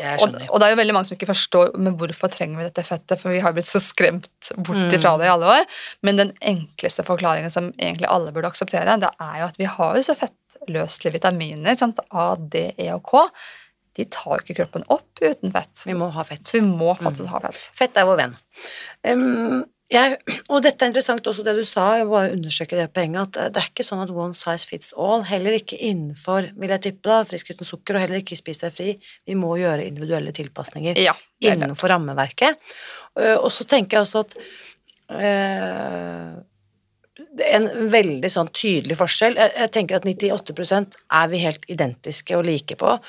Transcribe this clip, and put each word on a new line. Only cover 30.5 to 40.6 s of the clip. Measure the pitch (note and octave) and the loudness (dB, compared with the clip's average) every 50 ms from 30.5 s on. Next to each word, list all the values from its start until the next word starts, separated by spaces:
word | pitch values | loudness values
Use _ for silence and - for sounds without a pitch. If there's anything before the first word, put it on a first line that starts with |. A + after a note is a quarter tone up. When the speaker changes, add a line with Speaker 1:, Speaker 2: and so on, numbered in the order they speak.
| - - C3+ - - D3+ D3+ E3+ F3 - | -10 -12 -12 -10 -10 -6 -4 0 2 4
Speaker 2:
Ja, | F#3+ E3+ D#3+ - - _ _ _ | 6 4 4 2 -2 _ _ _
det | - G#3+ | 2 2
er | - - | 4 2
det. | D#3+ C#3 | 2 -2
Speaker 1:
innenfor | D3 - - F#3 | -2 0 2 2
rammeverket. | F#3 F3 D#3+ C#3 - C3+ C3+ C3+ - - A#3+ D4 D#4 D#4 _ - - - - - - - - - - G#3+ | 2 2 0 -2 -2 -2 -2 -4 0 2 2 2 2 0 _ -20 -20 -20 -18 -18 -18 -20 -20 -10 -4 0
Eh, | G#3+ A3 A3 | 2 4 4
og | - - - | 4 2 0
så | - - A3 - | -2 -2 0 2
tenker | C#4+ C4 G3 F#3+ - G#3+ | 2 2 4 4 2 2
jeg | G3+ | 2
også | G3+ - G#3+ | 2 2 -2
at, | G#3+ - - - - - - - - - - _ _ _ _ _ _ - - - G3+ G#3 | -2 -4 -6 -20 -20 -20 -20 -20 -20 -20 -20 _ _ _ _ _ _ -12 -8 -4 0 0
eh, | G3+ G3 G3 G3 G3 F#3+ F#3+ F#3 F#3 - - - - F2 F2 F2 E2+ E2+ E2+ E2 D#2+ - - _ _ _ _ _ _ _ _ _ _ _ _ _ _ - D4+ - C#4+ | 0 0 0 -2 -2 -4 -4 -6 -6 -6 -6 -6 -6 -8 -8 -8 -10 -10 -12 -12 -14 -16 -18 _ _ _ _ _ _ _ _ _ _ _ _ _ _ -20 -20 -12 -6
det | B3 - | -2 2
er | D4+ C#4 G#3+ | 4 4 4
en | A3 G#3 - A#3 A3 G#3+ | 4 2 -2 -2 0 4
veldig | G#3+ A3+ G3+ F3 D3 C3 C#3 F#3 | 4 4 4 4 2 -2 -2 -2
sånn | - F#3+ E3 D#3+ - | 0 0 -2 -2 -4
tydelig | - - G#3+ F#3 D3 - C#3 D#3+ D#3 | -4 -2 0 0 0 0 -2 -2 0
forskjell. | F#3 D#3+ - - G#3+ A#3 A#3+ - | 0 0 2 2 2 2 4 4
Jeg, | A3 G#3 - - | 4 4 4 2
jeg | A#3+ A3 - | -2 0 0
tenker | A3 F#3+ E3+ F#3 F#3 | 0 -2 0 0 -2
at | F#3 G3 | 0 -2
nittiåtte | F#3 F#3+ G3+ G3 G3+ G3 - - D#3 | -2 -2 -2 -2 -2 -2 -4 -8 -10
prosent | E3 | -8